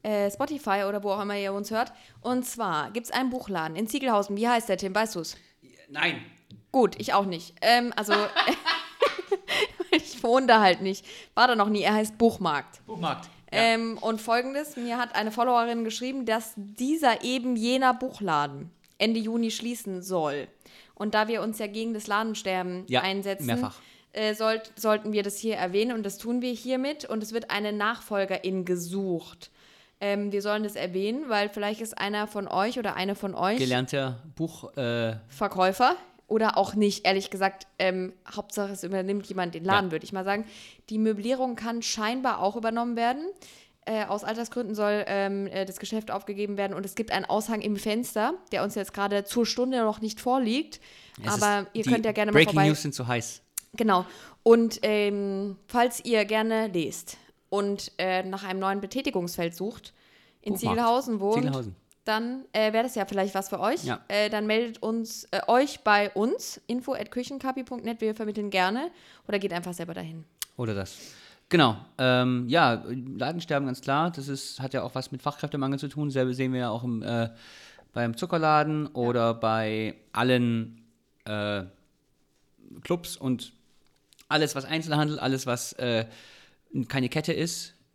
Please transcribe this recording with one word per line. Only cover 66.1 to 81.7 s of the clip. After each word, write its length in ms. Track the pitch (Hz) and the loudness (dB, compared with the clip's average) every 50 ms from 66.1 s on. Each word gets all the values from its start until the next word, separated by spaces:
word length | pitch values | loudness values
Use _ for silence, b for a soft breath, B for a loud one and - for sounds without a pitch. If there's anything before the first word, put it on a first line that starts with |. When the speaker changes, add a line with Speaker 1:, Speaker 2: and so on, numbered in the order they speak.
Speaker 1:
uns, 500 | - 185 214 247 370 - - - - - _ | 0 0 0 0 0 -2 -6 -10 -12 -14 _
info 260 | - 240 254 247 - 262 | -6 -6 -4 -4 -4 -4
at 160 | - 214 - | -4 -6 -6
küchenkapi 520 | - 247 247 - 277 262 - 262 262 269 247 | -6 -6 -6 -6 -8 -6 -6 -6 -6 -6 -8
punkt 220 | - 254 233 - | -8 -10 -8 -6
net. 160 | 226 233 226 | -8 -4 -2
Wir 120 | 226 214 214 | -2 -2 -2
vermitteln 360 | 220 220 214 208 214 208 202 | -2 -6 -6 -4 -4 -4 0
gerne. 420 | 196 190 180 185 208 247 302 349 B B B B B B B | 2 2 2 4 2 0 -4 -6 B B B B B B B
Oder 120 | - 208 196 | -2 -2 -2
geht 140 | 196 196 170 | -2 -2 -4
einfach 200 | 175 175 180 175 | -4 -6 -6 -8
selber 200 | 175 170 170 165 | -8 -8 -8 -8
dahin. 320 | 180 175 160 160 165 160 _ _ _ - _ _ | -10 -10 -10 -12 -14 -16 _ _ _ -14 _ _
Speaker 2:
Oder 180 | - 123 110 104 | -4 -4 -2 -2
das. 220 | 98 95 - - B B B B B B B B B B _ | -2 -4 -6 -10 B B B B B B B B B B _
Genau. 280 | - 170 143 117 107 104 - - _ | 6 6 6 6 4 0 -10 -16 _
Ähm, 480 | - 127 127 127 123 127 127 127 123 123 117 | 0 4 4 4 4 4 2 2 0 0 2
ja, 340 | 135 170 156 127 117 107 - | 4 6 6 6 4 2 -2
Ladensterben, 800 | - 123 131 120 131 - 104 123 139 170 175 165 - 156 143 143 | -8 -8 -8 -8 -10 -6 -4 -4 -4 -4 -6 -4 -2 0 0 0
ganz 140 | 131 127 - | -2 -6 -4
klar. 300 | - 139 139 147 160 175 | -2 0 2 2 2 0
Das 160 | 170 143 135 | -2 -4 -6
ist, 320 | 143 139 131 - - - - | -6 -6 -6 -8 -10 -8 -8
hat 140 | 131 131 - | -6 -4 -2
ja 100 | 131 - | -4 -4
auch 100 | 127 - | -4 -6
was 160 | 131 127 - | -6 -8 -6
mit 100 | - 127 | -12 -6
Fachkräftemangel 580 | - 147 143 - - 147 - 143 135 135 139 135 | -6 -6 -4 -4 -6 -4 -2 -2 -2 -2 -2 -2
zu 80 | 147 | -4
tun. 240 | 139 - 151 147 147 | -6 -4 -4 -4 0
Selbe 220 | 131 135 127 127 123 | 0 0 0 0 0
sehen 180 | 131 131 127 | 0 0 0
wir 80 | 131 127 | 0 -2
ja 80 | 123 120 | -2 -2
auch 140 | 107 120 123 | -2 -2 -2
im, 180 | 123 117 110 | -4 -4 -4
äh, 280 | - - 117 117 117 113 113 B B B B B B B B B B _ _ | -2 -2 0 0 0 -2 -4 B B B B B B B B B B _ _
beim 240 | 120 120 117 113 | -2 -2 -2 -2
Zuckerladen 680 | - 185 175 180 165 160 156 151 151 151 156 151 151 151 | -4 -4 -2 0 2 4 4 6 4 4 2 0 -2 -2
Speaker 1:
Ja. 60 | - - | -4 -2
Speaker 2:
oder 400 | 127 120 120 120 120 117 117 113 | 0 0 2 4 4 4 4 2
bei 600 | 117 117 110 110 113 110 107 107 110 110 110 - - _ _ | 2 2 2 2 2 0 0 0 -2 -2 -4 -6 -10 _ _
allen, 720 | - 107 120 127 127 123 120 117 117 113 113 113 - - - _ _ _ _ _ _ _ _ | -2 2 4 4 6 4 4 4 2 0 -2 -4 -10 -20 -20 _ _ _ _ _ _ _ _
äh, 380 | 107 107 104 104 104 104 98 92 92 | -6 -4 -2 -2 -2 -2 -2 -4 -8